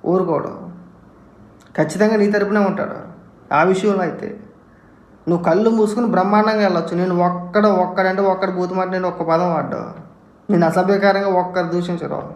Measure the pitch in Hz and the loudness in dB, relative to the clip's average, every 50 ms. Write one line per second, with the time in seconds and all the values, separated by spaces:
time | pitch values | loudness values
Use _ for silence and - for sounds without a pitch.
0 | - - 180 185 170 165 156 139 - - - - - - - - - - - - | 0 0 0 0 0 0 -2 -2 -4 -6 -10 -12 -16 -16 -18 -18 -20 -20 -20 -20
1 | - - - - - - - - - - - - - - - - 156 151 - 185 | -20 -20 -20 -20 -20 -20 -20 -20 -20 -20 -20 -20 -20 -10 -2 -2 -2 -2 0 0
2 | 214 214 220 208 202 202 208 202 202 196 214 214 202 185 170 - - - - - | 2 2 4 2 2 2 2 0 0 0 2 2 2 2 0 -2 -6 -6 -8 -12
3 | - - - - - - - - - - - 147 165 185 190 190 202 208 202 185 | -14 -16 -20 -20 -20 -20 -20 -20 -8 -2 2 2 4 4 2 2 2 0 0 0
4 | 180 156 - - - - - - - - - - - - - - - - - - | -2 -4 -4 -8 -10 -12 -12 -14 -18 -20 -20 -20 -20 -20 -20 -20 -20 -20 -20 -20
5 | - _ - - - 165 170 170 175 165 165 202 220 226 226 220 214 208 208 240 | -20 _ -20 -10 -4 -2 -2 0 2 2 2 4 2 2 4 2 2 0 0 -2
6 | 240 208 - 185 190 202 208 214 214 220 214 214 208 190 175 170 165 - 170 175 | -2 0 2 2 2 2 2 2 2 2 2 2 2 2 0 0 -2 -2 -2 -2
7 | 180 180 175 175 175 180 180 - - - - 208 202 208 196 180 180 180 - - | 0 0 2 2 2 0 0 -4 -8 -2 0 2 4 4 4 4 0 0 0 0
8 | 185 185 185 196 196 196 185 190 196 190 180 180 180 180 185 185 185 180 185 185 | 0 0 2 2 2 0 2 0 -2 -4 -2 -2 -4 -2 -2 -2 -2 -2 -2 -2
9 | 185 175 170 - 170 160 160 165 180 175 160 151 139 - - 120 - - - - | -2 -4 -4 -4 -2 0 2 2 2 0 0 -2 -4 -4 -6 -8 -8 -10 -14 -16
10 | - - - - - - - - _ - - 175 175 160 170 180 180 190 202 196 | -20 -20 -20 -20 -20 -20 -20 -18 _ 0 2 2 4 2 2 2 2 2 2 2
11 | 202 196 190 196 202 196 185 180 180 175 180 185 175 170 170 180 175 180 175 160 | 4 2 2 2 0 0 0 0 0 0 -2 -4 -2 -2 -2 -4 -2 -4 -6 -6
12 | 151 - - - - - - | -6 -8 -8 -8 -10 -12 -16